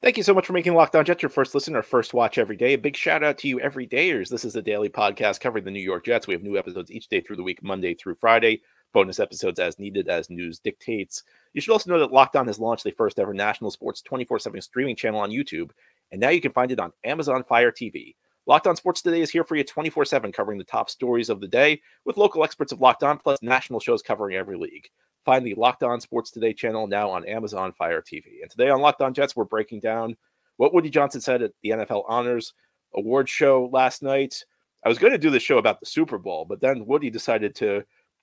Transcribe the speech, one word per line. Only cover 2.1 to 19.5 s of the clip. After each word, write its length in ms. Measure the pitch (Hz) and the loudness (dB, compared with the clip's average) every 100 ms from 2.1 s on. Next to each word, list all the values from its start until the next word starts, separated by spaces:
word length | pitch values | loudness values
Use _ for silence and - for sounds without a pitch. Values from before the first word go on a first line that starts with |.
watch 240 | 123 113 - | 0 0 2
every 180 | 107 101 | -2 0
day. 180 | 120 | 0
A 40 | 135 | 2
big 160 | 143 | -2
shout 300 | 139 - 160 | -4 0 2
out 140 | 151 139 | 2 0
to 100 | 147 | -4
you 100 | 127 | -2
everydayers. 680 | 139 139 120 123 180 139 90 | -4 -6 -4 -2 0 -2 -4
This 160 | 120 | -6
is 80 | 117 | -6
the 100 | 110 | -6
daily 260 | 104 104 104 | -4 -2 -2
podcast 520 | - 107 101 107 98 | 0 -2 0 -2 0
covering 240 | 131 113 | -4 -4
the 60 | 95 | -6
New 80 | 98 | -8
York 240 | 95 90 | -4 -6
Jets. 240 | 98 117 - | 0 -2 0
We 40 | |
have 120 | 87 | -6
new 120 | 101 101 | -4 -6
episodes 360 | 92 90 85 | -6 -10 -12
each 160 | 113 - | -14 -4
day 120 | 101 | -4
through 140 | - | -4
the 80 | 101 | -10
week, 180 | 92 90 | -8 -10
Monday 320 | 98 95 90 | -8 -6 -4
through 220 | 85 - | -6 -8
Friday. 480 | 85 113 113 113 110 _ _ _ | -4 2 4 4 0 _ _ _
Bonus 260 | - 95 92 | 2 2 0
episodes 400 | 104 - 95 87 | -4 -2 -6 -2
as 220 | 90 82 | -4 -4
needed, 260 | 101 98 87 | -8 -6 -2
as 240 | 87 80 | -4 -4
news 300 | 87 87 82 | -10 -10 -8
dictates. 640 | - - - 113 95 - - _ _ | -8 -8 -8 -8 -8 -12 -16 _ _
You 60 | - | -10
should 120 | 143 | 0
also 180 | 220 - | 0 2
know 80 | 175 | 2
that 140 | 139 | 4
Locked 240 | 127 135 147 | 6 6 4
On 100 | 123 | 0
has 140 | 104 | -2
launched 240 | 110 113 | -2 -2
the 80 | 107 | -4
first 260 | - 110 - | 0 -2 0
ever 160 | 101 | -2
national 380 | 98 104 101 107 | 0 -2 -2 -6
sports 280 | - 101 98 | -8 -10 -10
twenty-four 380 | - 131 123 110 | -10 -8 -4 -4
seven 220 | - 98 | -6 -12
streaming 340 | - - 135 | -10 -4 -4
channel 240 | 113 113 107 | -2 -4 -2
on 140 | 104 | -4
YouTube, 400 | 113 143 80 82 _ _ _ _ | -4 -6 -8 -10 _ _ _ _
and 80 | 95 | -2
now 80 | 120 | 2
you 120 | 170 | 2
can 120 | 135 | 0
find 180 | - 127 | 0 0
it 80 | 123 | -2
on 140 | 87 _ | -6 _
Amazon 400 | 110 151 147 131 | -8 -4 -2 -2
Fire 300 | 123 120 120 | 2 4 4
T 180 | - 117 | 2 -10
V. 240 | 78 57 _ _ _ - | -12 -16 _ _ _ 4
Locked 220 | 143 185 | 4 4
On 80 | 165 | 0
Sports 260 | 185 170 | -2 -2
Today 200 | 175 170 | 0 0
is 80 | 156 | 0
here 120 | 170 | 0
for 140 | 160 | -2